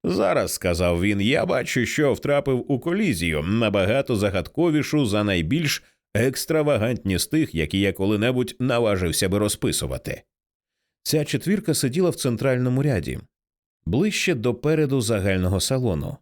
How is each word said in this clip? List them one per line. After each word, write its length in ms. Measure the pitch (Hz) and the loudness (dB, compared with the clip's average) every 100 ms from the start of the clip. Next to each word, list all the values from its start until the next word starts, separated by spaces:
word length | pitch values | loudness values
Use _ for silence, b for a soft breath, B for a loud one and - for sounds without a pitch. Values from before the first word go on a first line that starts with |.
«Зараз», 480 | - 196 185 156 92 | 0 0 2 2 0
сказав 480 | - 90 85 87 85 | -2 -2 2 2 2
він, 200 | 98 101 | 2 2
«я 260 | 101 151 180 | 2 2 0
бачу, 400 | 135 - 131 110 | -2 0 -2 -2
що 260 | - 143 | 0 0
втрапив 600 | 104 139 143 139 127 - | 0 0 0 0 -2 0
у 60 | 131 | -2
колізію, 640 | 165 185 208 90 85 76 | -2 0 0 0 0 0
набагато 720 | 80 110 110 101 92 131 139 110 | 0 0 2 2 2 0 0 0
загадковішу 920 | 101 95 80 - 170 151 - 151 123 | 0 -2 -4 -2 0 0 0 0 0
за 180 | 104 | 0
найбільш 580 | 104 92 80 151 151 - b b _ | 0 0 0 0 -2 -4 b b _
екстравагантні 1040 | 104 127 135 - 156 151 123 110 120 98 90 | 0 0 -2 -2 0 2 2 0 -2 -2 -2
з 80 | - | 0
тих, 280 | 160 151 | 0 0
які 260 | 80 76 95 | -2 -2 0
я 120 | 98 | 0
коли-небудь 640 | 92 98 104 117 127 120 - | 0 0 2 2 0 -4 -2
наважився 720 | 127 120 113 98 87 78 95 | 0 2 2 2 0 0 0
би 100 | 101 | 2
розписувати». 840 | 107 - - 71 67 65 - - _ _ _ _ _ _ _ _ | 0 0 -2 -2 -4 -6 -8 -10 _ _ _ _ _ _ _ _
Ця 220 | - 160 | -2 0
четвірка 500 | 139 131 - 208 - | 0 -2 0 -2 0
сиділа 360 | 143 135 147 175 | 0 0 2 0
в 60 | - | 0
центральному 680 | 135 113 135 127 127 127 | -2 0 0 2 2 2
ряді, 360 | 147 113 65 64 - _ _ _ _ _ - | 0 0 -2 -8 -12 _ _ _ _ _ -4
ближче 480 | 117 208 - - | 0 0 0 -2
до 200 | 143 120 | 0 0
переду 460 | 120 147 156 147 135 | 0 0 0 2 0
загального 600 | 107 110 98 92 90 95 | 0 0 2 2 2 0
салону. 560 | - 131 123 78 69 - | 0 0 0 -2 -4 -10